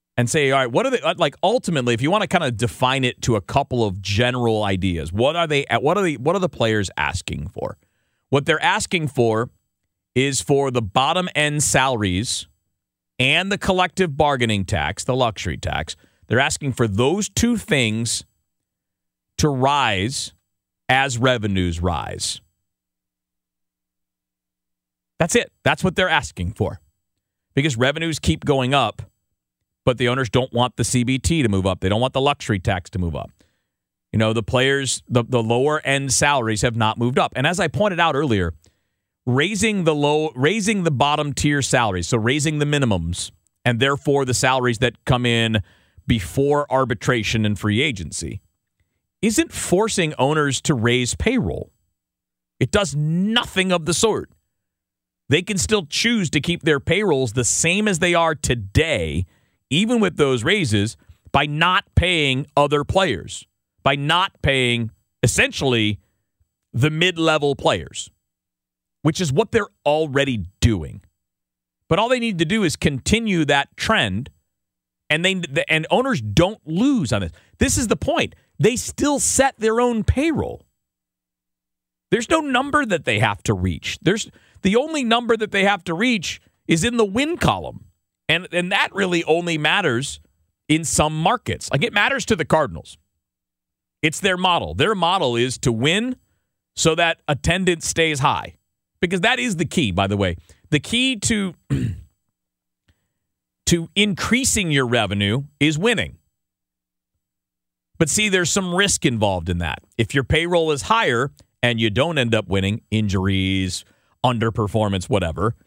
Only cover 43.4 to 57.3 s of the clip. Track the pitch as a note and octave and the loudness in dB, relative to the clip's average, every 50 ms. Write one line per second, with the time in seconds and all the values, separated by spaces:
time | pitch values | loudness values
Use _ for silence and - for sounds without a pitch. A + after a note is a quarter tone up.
43.4 | _ _ _ _ - B2 B2 A2 C3+ C#3 C#3+ - - D3+ C#3 C#3 C3+ B2+ B2 - | _ _ _ _ -2 -2 0 2 2 2 0 0 0 0 2 2 2 0 -2 0
44.4 | - C3 C3 C3 B2 B2 A#2 G2+ C3 A#2+ - _ _ - C3+ B2 B2 A#2+ A#2 A#2 | 2 2 2 2 2 0 0 0 0 -2 -2 _ _ 0 0 0 2 2 2 2
45.4 | A2+ A2+ A2 G#2+ - _ _ _ _ _ _ - - - B2 A2+ - - - C#3 | 2 2 0 -2 -2 _ _ _ _ _ _ -16 -2 0 0 0 0 -4 -2 0
46.4 | C#3 C#3+ D3 D3 C#3+ - B2+ C3 C3 A#2 B2 - - - B2 A#2 G2+ - - A2 | 2 2 2 2 0 0 0 0 0 0 -2 -4 0 0 0 0 0 -2 -2 0
47.4 | G#2+ G#2 G#2 - - G#2 G#2 A2+ D3 D#3+ A#2+ F#2 E2+ C#2 - - E2 C#2 A1+ - | 0 0 -2 -2 0 0 0 2 0 -2 -2 -6 -10 -10 -10 -10 -10 -10 -10 -12
48.4 | _ _ _ _ _ _ _ _ _ _ _ _ _ _ _ _ - A3 G#3+ - | _ _ _ _ _ _ _ _ _ _ _ _ _ _ _ _ -2 0 2 2
49.4 | E4 - - - - - F3 F#3 A3 A3 - G3+ E3+ D3+ D3+ - B2+ C#3 D#3 D#3 | 0 0 -2 -8 -2 0 2 2 2 2 2 0 0 -2 0 0 2 2 2 2
50.4 | D3 C#3 B2+ - - - D#3 A#2 G#2 A#2+ A#2+ B2+ B2 A#2+ - - - A3+ C4 B3 | 2 0 0 -2 0 0 0 2 4 2 4 2 2 -2 -4 -2 0 0 0 2
51.4 | C#3+ D#2+ B1 - - - _ _ _ _ _ _ _ _ _ _ _ _ _ _ | 0 -2 -4 -6 -8 -12 _ _ _ _ _ _ _ _ _ _ _ _ _ _
52.4 | _ _ _ - B2+ - - G#3 G3+ D3 C#3 D3 D3+ D#3 E3 F3 F#3+ G#3+ A3+ A#3+ | _ _ _ -4 -4 0 2 0 0 0 -2 -2 -2 0 0 0 0 0 0 0
53.4 | - - - F#3 F#3 F#3+ F3+ F3 D3+ E3+ E3+ - - A3 F#3 A2 - - _ _ | -2 -2 -2 0 0 2 2 0 0 0 0 2 2 2 2 0 -4 -8 _ _
54.4 | _ _ _ _ _ _ _ _ _ _ _ _ _ _ _ _ _ - C3+ E3+ | _ _ _ _ _ _ _ _ _ _ _ _ _ _ _ _ _ 0 0 0
55.4 | F3+ - G#3 F3+ - - G#3+ G#3 E3 - - - - A#3 A#3+ A3 F#3 C3+ - D3+ | 0 0 -4 -4 0 0 0 -2 -2 -2 -6 -2 0 0 0 0 0 0 -2 -2
56.4 | - E3+ F3 E3+ - D#3+ D3+ C#3 - - E3 G3 G#3+ G3 D3 C3 C3 A2+ | -2 -2 -4 -2 2 0 0 0 2 0 -2 0 2 2 2 2 0 -2